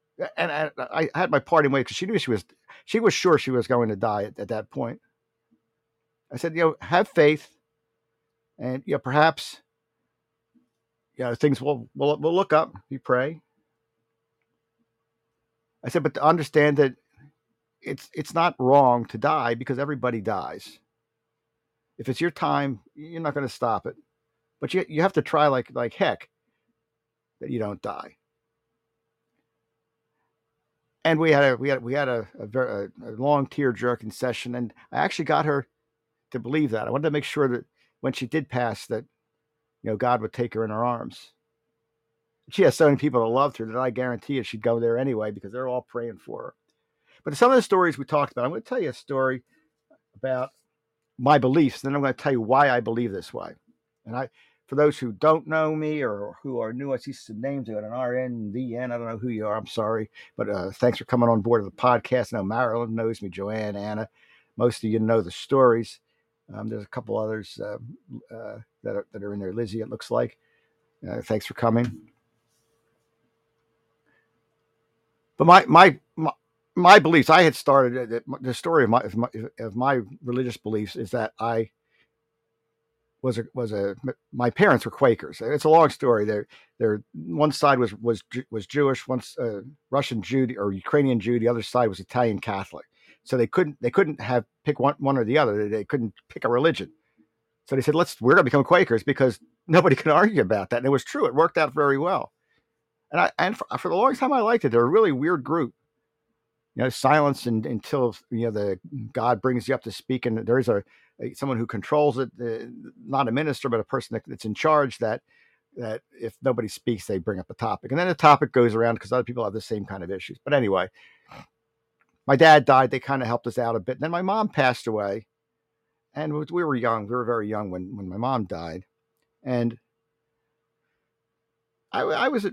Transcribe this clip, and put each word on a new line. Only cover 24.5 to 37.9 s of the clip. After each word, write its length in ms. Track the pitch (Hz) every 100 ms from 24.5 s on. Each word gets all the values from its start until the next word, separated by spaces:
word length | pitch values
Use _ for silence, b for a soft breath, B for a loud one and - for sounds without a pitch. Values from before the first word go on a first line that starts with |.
| -
But 140 | 143
you, 100 | 185 -
you 120 | 151
have 120 | 190
to 80 | 165
try 260 | - 156 151
like, 220 | 127 -
like 200 | 127 120
heck 360 | - 170 92 - _ _ _ _ _ _ _ _ _ _ -
that 100 | -
you 100 | 123
don't 220 | 104 98
die." 360 | 104 - - _ _ _ _ _ _ _ _ _ _ _ _ _ _ _ _ _ _ _ _ _ _ _ _ _ _ _ _ _ 160
And 120 | 160
we 140 | 160
had 220 | 143 139
a, 20 | 120
we 140 | 135
had, 120 | 135
we 120 | 120
had 160 | 139 135
a, 180 | 117 104 -
a 80 | 104
ver-, 460 | 127 123 104 98 -
a, 80 | 113
a 20 |
long 360 | 110 139 143 135
tear-jerking 640 | - 135 101 123 120 107
session, 420 | - 127 113 123
and 200 | 123 113 _ b
I 60 | 131
actually 280 | 175 - 160
got 200 | 151 151
her 200 | 139 - _ _ _ _ _ _
to 80 | 123
believe 320 | 113 156 139
that. 160 | 110 113
I 40 |
wanted 140 | 131 156
to 60 |
make 120 | 147
sure 240 | - 147 135
that 160 | 120 - _ _